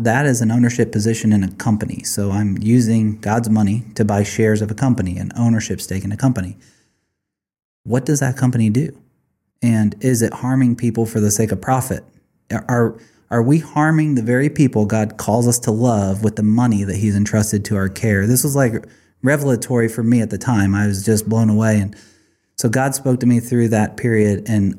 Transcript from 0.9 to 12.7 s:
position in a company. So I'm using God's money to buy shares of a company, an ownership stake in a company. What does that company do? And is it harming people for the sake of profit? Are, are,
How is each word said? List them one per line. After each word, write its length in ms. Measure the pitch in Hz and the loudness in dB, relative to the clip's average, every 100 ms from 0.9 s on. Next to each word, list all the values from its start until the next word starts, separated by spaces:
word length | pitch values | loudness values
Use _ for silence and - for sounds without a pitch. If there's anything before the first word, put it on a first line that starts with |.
position 400 | 107 110 110 110 | 0 -2 0 2
in 100 | 104 | 2
a 80 | 95 | 0
company. 500 | - 120 107 - - | -4 -2 -2 -2 -8
So 260 | - - 101 | -8 -4 -2
I'm 280 | 101 104 95 | -2 -2 -2
using 580 | 107 123 110 113 107 104 | 2 2 4 2 0 -2
God's 280 | 101 113 117 | -2 -2 2
money 340 | 107 101 113 - | 2 2 0 -6
to 100 | - | -2
buy 180 | 107 104 | 0 2
shares 380 | 101 - 110 104 | 0 2 2 2
of 100 | 104 | -2
a 40 | |
company, 420 | 107 135 113 92 92 | -2 0 0 -2 -6
an 160 | 95 - | -8 -2
ownership 420 | 117 113 - 92 | 0 0 -2 -8
stake 240 | - 95 | -6 -6
in 80 | 98 | -6
a 40 | 101 | -2
company. 400 | 135 98 92 104 _ _ _ _ _ _ _ _ _ _ _ _ | 0 0 -6 -10 _ _ _ _ _ _ _ _ _ _ _ _
What 200 | - 123 147 | -2 -2 0
does 140 | 147 | 0
that 160 | 135 120 | 0 0
company 340 | 127 117 110 | 0 2 2
do? 280 | 113 165 - _ _ _ _ _ - | 2 -2 -8 _ _ _ _ _ -4
And 320 | 117 110 104 - | 0 2 0 0
is 180 | 131 117 | 0 0
it 100 | 110 | -2
harming 420 | - 127 131 123 117 | -2 -2 2 2 0
people 300 | 120 110 110 | -2 -2 -2
for 140 | 110 | 0
the 100 | 104 | 0
sake 220 | 101 110 | 0 -2
of 80 | 95 | -2
profit? 440 | - 131 123 82 - _ _ _ - | -2 -2 -2 -8 -10 _ _ _ -8
Are, 140 | 113 | -8
are, 320 | - | -2